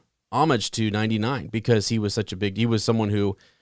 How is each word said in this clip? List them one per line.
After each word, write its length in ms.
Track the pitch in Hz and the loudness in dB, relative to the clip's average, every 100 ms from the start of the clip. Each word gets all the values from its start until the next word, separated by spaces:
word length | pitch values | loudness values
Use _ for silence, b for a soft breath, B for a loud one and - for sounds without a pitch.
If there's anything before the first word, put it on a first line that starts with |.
| _ _ - | _ _ -4
homage 400 | 120 156 120 - | 0 2 2 0
to 180 | - 110 | -2 0
ninety-nine 560 | 104 110 110 113 135 - | 0 0 0 0 -2 -4
because 420 | 113 117 113 - | -4 2 2 2
he 100 | 113 | -2
was 140 | 104 | -2
such 200 | 113 101 | -2 -4
a 40 | 92 | -4
big, 200 | 104 98 | -4 0
he 100 | 117 | 0
was 160 | 110 | 0
someone 280 | - 113 104 | 2 0 2
who 260 | 104 101 - b b | 0 -2 -4 b b